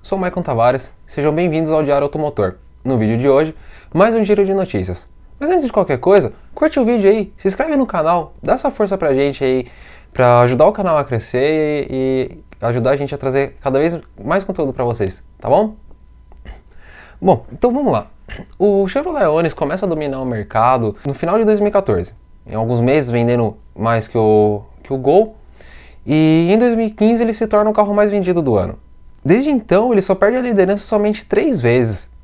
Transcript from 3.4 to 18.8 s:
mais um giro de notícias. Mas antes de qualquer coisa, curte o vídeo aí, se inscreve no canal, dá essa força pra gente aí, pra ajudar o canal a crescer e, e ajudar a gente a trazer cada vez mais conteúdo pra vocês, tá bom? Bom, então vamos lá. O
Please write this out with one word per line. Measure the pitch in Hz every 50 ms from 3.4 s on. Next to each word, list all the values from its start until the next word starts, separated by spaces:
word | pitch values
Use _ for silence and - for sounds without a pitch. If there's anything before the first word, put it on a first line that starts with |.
| 156 160 156 - - - - - - - -
mais | 160 196 226 226
um | 226
giro | 208 190 208 202 196
de | 190 196
notícias. | 196 185 185 - - 92 95 90 - - - - - - - - -
Mas | 285 311
antes | 370 359 285
de | 240
qualquer | - 208 180 156 139
coisa, | 123 - 180 196 202 139 104 - - - - -
curte | - 302 311 -
o | 285 240
vídeo | 220 240 226 196 196
aí, | 214 220 196 214 -
se | - -
inscreve | 196 190 - 277 320 302
no | 277 262
canal, | 214 - 175 156 160 175 175 156 143 - - -
dá | - 165
essa | - - 277
força | 262 - 214 185 196
pra | 190 170 147 135
gente | 131 139 143 135 - 139
aí, | 127 131 131 123 - - - - - - - - -
pra | - - 127 123 120 120
ajudar | 123 123 127 120 156
o | 190 214
canal | 214 196 180 160
a | 147 139
crescer | - 123 110 - - - 123 135 151 156 156 156 151 151 147 - -
e, | 131 131 131 131 131 131 127 127 - - - - - -
e | -
ajudar | 120 117 123 113 127
a | 139
gente | 139 143 135 147
a |
trazer | 139 - 135 131 139 139 131 - -
cada | - 139 131 135
vez | 151 170 170 160 - - - -
mais | 101 127 165 196 190
conteúdo | - 185 - 156 135 120
pra | - 127
vocês, | 120 117 - 104 92 - - - - - -
tá | -
bom? | 113 135 180 220 214 214 - - - - - - - - - - - - - - - - - _ - - - - - - - - - - -
Bom, | - 190 160 110 - -
então | - - - 247
vamos | 240 285 285 226 139
lá. | 107 - - - - - - - - - - - -
O | 190 208 202 196